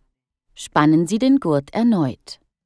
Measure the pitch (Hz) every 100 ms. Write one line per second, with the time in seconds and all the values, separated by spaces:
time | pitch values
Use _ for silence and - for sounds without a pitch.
0 | _ _ _ _ _ - - 120 151 156
1 | 170 214 262 277 175 143 139 - 233 202
2 | 135 - - - _ _